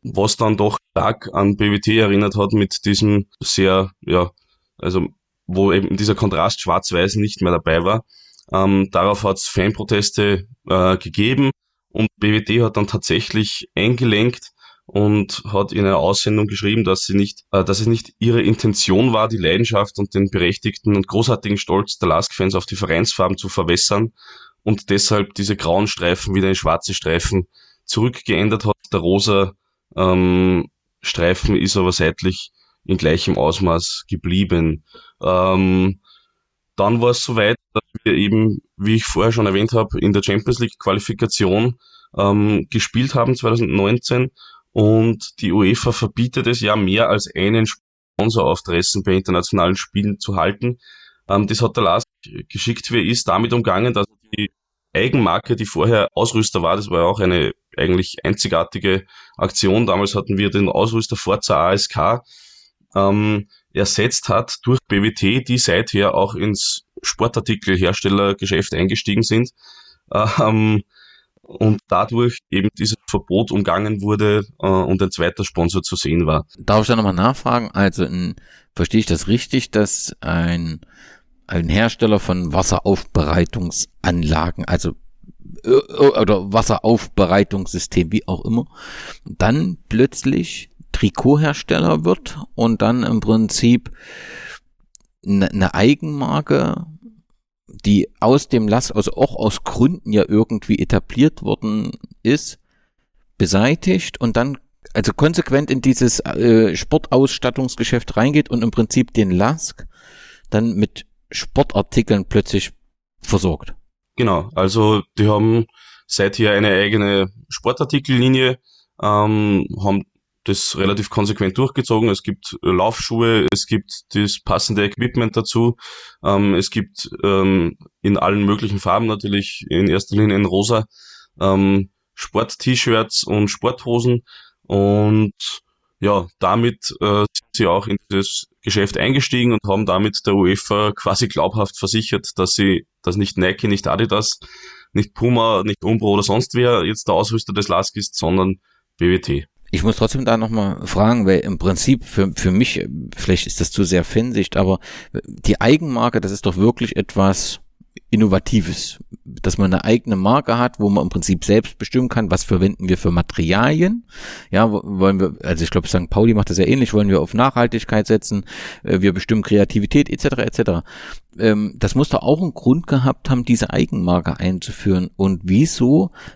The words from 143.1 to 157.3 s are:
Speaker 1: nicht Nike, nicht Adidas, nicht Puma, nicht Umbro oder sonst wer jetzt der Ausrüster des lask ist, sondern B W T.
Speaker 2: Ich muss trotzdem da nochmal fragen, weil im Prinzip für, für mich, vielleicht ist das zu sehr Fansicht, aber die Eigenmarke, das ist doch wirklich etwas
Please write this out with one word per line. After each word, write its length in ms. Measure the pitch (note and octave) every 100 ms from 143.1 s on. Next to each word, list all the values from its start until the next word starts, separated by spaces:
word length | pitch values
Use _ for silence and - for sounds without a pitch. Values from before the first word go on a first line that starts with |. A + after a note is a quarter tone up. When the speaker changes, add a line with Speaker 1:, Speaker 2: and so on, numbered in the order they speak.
| F#2+
Speaker 1:
nicht 200 | G2 -
Nike, 300 | F2+ F2+ G#2+
nicht 200 | G2+ -
Adidas, 520 | F#2+ A2+ G2+ A2 - - - - - -
nicht 200 | G2+ G#2
Puma, 500 | - A#2 A#2+ A2+ G2+
nicht 200 | G#2 G2
Umbro 300 | F#2+ A2+ G#2+
oder 100 | G2+
sonst 320 | G2+ G#2 F#2 A#2+
wer 300 | B2 A2+ E2
jetzt 240 | G#2+ -
der 60 | F2
Ausrüster 360 | G#2 A2+ -
des 140 | G2+ G2
lask 300 | F2 G2 G#2+
ist, 180 | G2 -
sondern 460 | E2 F#2+ F#2+ F#2 _ _ _ -
B 120 | F2
W 100 | F#2
T. 260 | - C#2+ - _ -
Speaker 2:
Ich 120 | E2
muss 140 | G2+ -
trotzdem 280 | A#2 C3+ A#2+
da 100 | A2+
nochmal 520 | A2+ A2 G2 - -
fragen, 400 | - A2 A#2+ F#2+
weil 140 | F#2
im 180 | - F#2
Prinzip 440 | F#2 F2+ - C3
für, 280 | - - F#2+ D#2+
für 140 | F#2
mich, 380 | F#2+ C3+ - G1+ D2 B1 -
vielleicht 300 | - F#2 -
ist 160 | -
das 80 | -
zu 140 | -
sehr 200 | G2+ F2+
Fansicht, 540 | - - B2 A2 F#2 -
aber 220 | F#2+ F#2+ - - -
die 480 | - - - - -
Eigenmarke, 600 | A#2 D3+ D#3+ A#2+ A#2+ A2
das 100 | G2
ist 160 | G2+ G#2
doch 100 | F2
wirklich 380 | G#2+ - A#2 -
etwas 640 | G2+ - F#2+